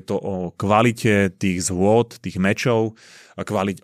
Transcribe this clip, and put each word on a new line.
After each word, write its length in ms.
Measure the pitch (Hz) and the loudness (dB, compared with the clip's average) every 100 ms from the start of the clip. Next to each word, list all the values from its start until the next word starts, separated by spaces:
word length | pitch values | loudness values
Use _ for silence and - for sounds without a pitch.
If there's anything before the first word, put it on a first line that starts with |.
je 20 | |
to 140 | - 101 | -4 -6
o 160 | 98 92 87 | -4 -6 -8
kvalite 800 | - 98 104 120 113 113 101 98 - | -6 2 4 4 2 2 2 2 0
tých 320 | 98 90 90 | -2 -2 -4
zhôd, 480 | 90 98 113 117 - | 0 2 4 2 -6
tých 220 | 92 87 | -10 -2
mečov, 580 | 95 104 131 113 110 110 - - - - | -2 0 0 0 0 -6 -18 -20 -18 -12
a 80 | - | -6
kvali-, 320 | 104 98 90 | -2 -2 -4